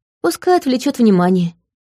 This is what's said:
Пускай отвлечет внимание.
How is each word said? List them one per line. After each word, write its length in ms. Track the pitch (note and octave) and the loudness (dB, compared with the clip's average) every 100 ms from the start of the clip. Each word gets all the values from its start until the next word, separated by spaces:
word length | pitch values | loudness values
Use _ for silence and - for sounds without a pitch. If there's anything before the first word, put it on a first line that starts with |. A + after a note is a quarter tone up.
| _ _ | _ _
Пускай 340 | E4+ - F#4 F4+ | -6 -4 0 0
отвлечет 400 | C#4 B3 C#4+ C4+ | 0 -4 -4 0
внимание. 580 | A3+ F#3 F3+ F#3 E3+ - _ _ | 2 2 2 0 -2 -8 _ _